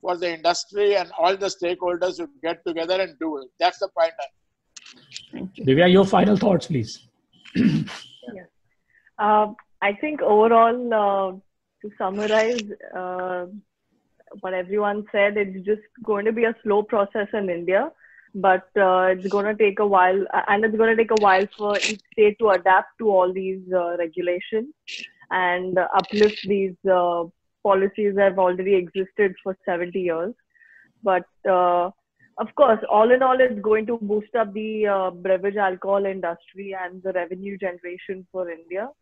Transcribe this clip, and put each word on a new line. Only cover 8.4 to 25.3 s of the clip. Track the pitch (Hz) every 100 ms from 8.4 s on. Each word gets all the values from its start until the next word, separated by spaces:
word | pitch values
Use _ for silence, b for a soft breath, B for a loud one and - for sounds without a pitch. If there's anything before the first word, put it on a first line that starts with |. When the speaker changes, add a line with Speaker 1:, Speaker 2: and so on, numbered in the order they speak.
| 175 _ _ _ _ _ _ -
Speaker 4:
Uh, | 208 214 214 214 _ _
I | 202
think | 208 302 302
overall, | - 208 226 226 226 247 240
uh, | 220 202 196 190 190 _ _ _ _
to | 208 -
summarize, | 196 202 214 214 220 240 208 - - -
uh, | 180 180 185 180 180 208 _ _ _ _ _ _ _ 208
what | 190
everyone | 185 180 208 208 208 208
said, | 208 202 208
it's | 196 190 185
just | 214 _ -
going | 220 208
to | 214
be | 226
a | 226 226
slow | 220 202
process | 208 226 202 - 202
in | 220 196
India, | 170 170 190 285 _ b b b
but, | 202 190 185 - -
uh, | 190 185 185
it's | 185 190
gonna | 202 202 214
take | 214 196
a | 208
while, | 196 185 190 185
uh, | 208 -
and | 202
it's | 220 214
gonna | 226 226
take | 226
a | 220
while | 202 185 196 -
for | 208 202
each | - 214 _
state | - 208 208
to | 220
adapt | 185 175 190 - _
to | 220
all | 190 180
these, | 185 190 190 185
uh, | 185 170 175
regulations | 170 170 175 180 - 220 254 - - B B B B